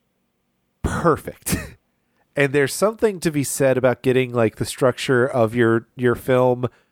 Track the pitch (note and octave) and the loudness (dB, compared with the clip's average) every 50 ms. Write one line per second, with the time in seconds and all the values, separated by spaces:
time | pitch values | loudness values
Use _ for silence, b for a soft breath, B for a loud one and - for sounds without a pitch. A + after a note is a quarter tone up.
0 | _ _ _ _ _ _ _ _ _ _ _ _ _ _ _ _ - - - - | _ _ _ _ _ _ _ _ _ _ _ _ _ _ _ _ -6 -6 -4 0
1 | - E3+ C#3 - - - - - - - - - - - - _ _ _ _ _ | 0 0 0 0 -4 -12 -16 -12 -8 -6 -6 -6 -8 -12 -20 _ _ _ _ _
2 | _ _ _ _ _ _ - D3 C#3+ C#3 C3 D3 C#3 B2+ - - F#3+ G#3+ A3+ - | _ _ _ _ _ _ -2 0 0 2 2 0 0 0 -2 -2 -2 -2 -2 0
3 | B3 A3 G3 E3 - E3+ D3 D3 C3 - - - C#3+ C3 C3 B2+ B2 B2+ B2 - | -2 -2 -2 -2 -4 -4 -2 -2 -4 -4 -2 0 2 2 2 4 2 2 2 0
4 | - C3 B2 C3 C3 B2 A#2+ A#2+ A2+ G#2+ - - A2+ - - - C#3+ B2 A#2+ - | 0 0 2 2 0 0 0 0 0 0 0 -2 -8 -8 -4 0 0 0 0 0
5 | - - C3 B2 A#2+ C#3 - C3 A2+ A2 A#2 B2 A#2 A2+ A2+ A2+ A#2 _ - - | -2 0 2 2 2 0 2 0 0 0 2 2 2 4 2 2 -2 _ -8 -2
6 | B2 B2 A#2 G#2 - - B2+ B2+ B2+ B2+ B2 B2 B2 A#2 _ _ _ _ | 0 0 0 0 -2 0 2 2 2 2 0 0 -4 -6 _ _ _ _